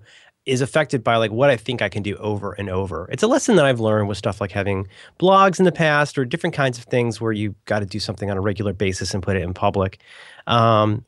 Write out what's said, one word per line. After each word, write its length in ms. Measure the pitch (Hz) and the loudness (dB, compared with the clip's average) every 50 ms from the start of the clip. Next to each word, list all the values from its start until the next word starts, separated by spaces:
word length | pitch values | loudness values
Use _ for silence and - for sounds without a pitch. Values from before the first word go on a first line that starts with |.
| - _ - - _ _ _ _ - | -16 _ -20 -20 _ _ _ _ -6
is 160 | - 131 123 | -4 -2 -2
affected 420 | 139 - - 156 151 - - 123 107 | 0 0 2 0 0 2 -2 -2 2
by, 140 | 123 117 113 | 2 2 4
like, 140 | 113 107 | 2 2
what 180 | 107 117 139 143 | 0 2 4 4
I 80 | 139 - | 4 2
think 240 | - - 120 117 | 0 -6 -4 -2
I 80 | 110 98 | -4 -4
can 140 | - 110 95 | -4 -4 -6
do 120 | 101 98 | -6 -6
over 380 | - 107 107 104 101 101 98 - | -6 -4 -4 -4 -4 -6 -8 -8
and 160 | - 101 98 | -8 -6 -4
over. 380 | 92 95 98 92 80 80 87 - | -4 -4 -4 -4 -6 -8 -10 -8
It's 100 | - 131 | -6 -2
a 60 | 214 226 | 0 2
lesson 300 | 277 277 - - 220 175 | 2 2 2 4 4 4
that 80 | 143 | 4
I've 140 | 135 131 117 | 4 2 2
learned 280 | 110 107 107 107 104 101 | 2 2 2 2 0 0
with 100 | 104 - | -4 -4
stuff 240 | - 113 98 - | -4 -4 -4 -4
like 100 | 104 98 | -6 -6
having 360 | - 104 95 101 98 95 98 95 - - - - _ - | -4 -4 -2 -2 -2 -4 -4 -8 -12 -20 -20 -18 _ 0
blogs 400 | 170 185 190 196 196 196 180 - | 4 6 6 6 6 6 4 4
in 60 | 190 | 2
the 60 | 180 | 2
past 460 | - - 165 156 147 147 147 143 - 143 | 2 2 2 2 2 2 0 0 -2 -4
or 80 | 131 | -4
different 300 | 120 165 165 - 175 - | -4 -4 -4 -4 -4 -2
kinds 220 | - 139 131 120 120 | 0 0 -2 -2 -4
of 60 | - | -8
things 340 | - 131 123 120 117 107 - | -2 0 0 0 0 -2 -4
where 100 | 117 113 | -4 -4
you 220 | 110 104 104 104 95 - - | -2 -2 -4 -6 -6 -8 -6
gotta 200 | - 107 104 101 | -4 -2 -2 -2
do 140 | 92 107 104 | -4 -6 -8
something 300 | - - 101 - 101 98 | -8 -8 -8 -6 -6 -6
on 60 | 101 95 | -4 -2
a 40 | |
regular 320 | 95 107 98 98 104 104 92 | -2 -2 -2 -2 -4 -4 -2
basis 400 | 95 104 95 90 - 92 87 - | -2 -2 -2 -2 -4 -6 -6 -6
and 80 | 98 | -6
put 140 | 85 - 95 | -2 -2 -2
it 80 | 95 82 | -2 -2
in 100 | 90 90 | -4 -4
public. 460 | - 104 101 - 101 95 95 - - _ - - - - - - - - - | -2 -2 0 0 0 -2 -2 -4 -8 _ -20 -20 -20 -20 -20 -20 -12 -4 0
Um, 580 | 120 117 113 113 110 107 107 107 104 - - | 2 4 4 6 6 4 4 2 0 -2 -4